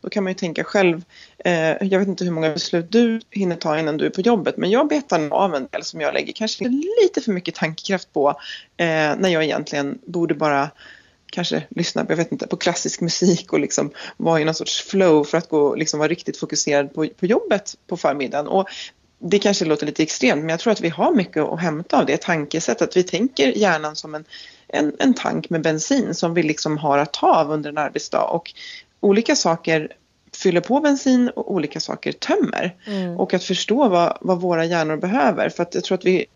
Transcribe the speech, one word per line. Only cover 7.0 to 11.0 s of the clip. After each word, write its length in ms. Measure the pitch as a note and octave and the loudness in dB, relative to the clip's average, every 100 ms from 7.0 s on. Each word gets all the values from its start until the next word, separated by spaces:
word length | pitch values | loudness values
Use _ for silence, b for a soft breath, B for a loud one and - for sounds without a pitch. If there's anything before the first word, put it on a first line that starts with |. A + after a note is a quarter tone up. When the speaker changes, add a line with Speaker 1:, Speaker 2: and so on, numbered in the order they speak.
Speaker 1:
lite 180 | F#4+ - | 4 2
för 120 | B3+ | -2
mycket 220 | F#3 F3+ | -2 -4
tankekraft 580 | - D#3+ D#3+ - F#3+ - | -4 -4 -4 -4 -4 -2
på, 160 | - C#3 C#3+ B B B - | 2 2 0 B B B -2
eh, 100 | E3+ D#3+ D3+ D3 | 0 2 2 2
när 120 | F#3+ | 2
jag 160 | E3 | 2
egentligen 540 | D#3 - D3+ D3 C#3+ C#3+ - | 2 -2 -4 -4 -4 -8 -8
borde 280 | F3 E3+ | -4 -2
bara 360 | D3+ D#3 C#3 D3 - B B | 0 2 2 0 -6 B B